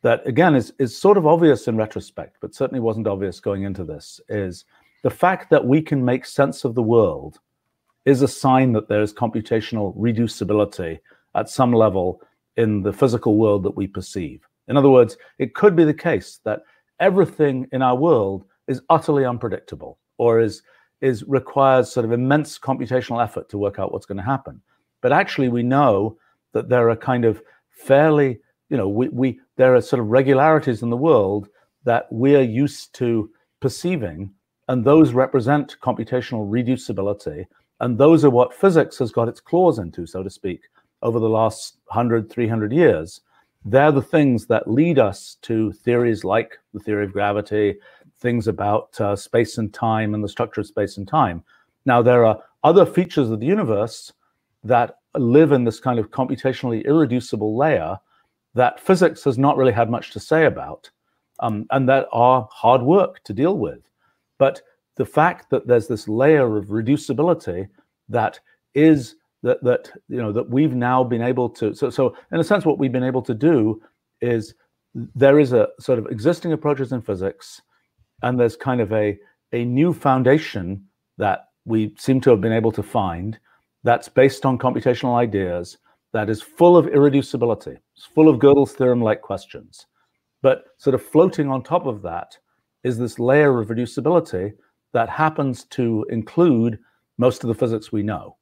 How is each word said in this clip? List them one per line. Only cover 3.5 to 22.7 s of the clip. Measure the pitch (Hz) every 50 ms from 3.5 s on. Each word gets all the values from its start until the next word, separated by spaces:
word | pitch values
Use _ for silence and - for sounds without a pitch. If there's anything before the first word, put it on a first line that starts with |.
| 101 98 98
into | 101 95 95 90
this, | 78 78 73 - - - - _ _
is | 107 104 98 92 87 - _ _ _ _ _ _ _ _
the | _ 131
fact | - - - 180 190 180 - _
that | 160 143 -
we | 123 135 156
can | 156 - 156 139 127
make | 123 123 127 -
sense | - - - 139 - - - -
of | 135 113
the | 127 113
world | 107 117 117 107 90 76 69 69 80 - _ _ _ _ _ _ _ _ _ _ _ _ _ _
is | 135 139 127
a | 139
sign | 127 - - - 135 131 131 131 127 117
that | 107 107
there | _ 107 104
is | 107 104 -
computational | - 123 113 - 113 104 - 120 113 107 - 117 110 104 95 87
reducibility | - 107 120 113 107 120 110 - - 110 92 104 104 104 101 - - 92 82 80 - _ _ _ _ _ _ _
at | 101 110 -
some | - - 131 120 120
level | 113 110 107 92 95 87 92 90 - - _ _ _ _ _ _
in | - 117 110 107 104 95
the | 104 98
physical | - 143 127 113 113 - 117 107
world | 104 113 107 101 101 92
that | 101 -
we | - 101
perceive. | 95 _ 98 92 - - 98 87 73 64 - _ _ _ _ _
In | - 123
other | 143 139 139
words, | 135 127 120 110 - _ - _ _ _
it | 139 117 _
could | - - 208 180
be | 160 165
the | 151 147
case | 156 - 175 147 95 - - - _ _
that | 110 107 - _ _ _ _ _ _ _ _
everything | 170 196 185 196 180 156 - - 156 143 131 131 123 -
in | - 131
our | 131 127 123
world | 127 143 170 156 120 101 98 98 92 - _ _ _ _
is | - 135 127 _ _
utterly | 165 151 - - 151 143 135
unpredictable | 123 120 113 - 113 - - _ - - 71 - 64 - _ _ _ _
or | _ 120 117 113 113
is, | 113 107 101 - _ _ _ _ _ _ _ _
is | 131 135 127 107 123
requires | - 139 131 120 - - 139 135 135 131 131 120 -
sort | - 127 117
of | 110
immense | 117 120 127 131 143 151 147 - - -
computational | - -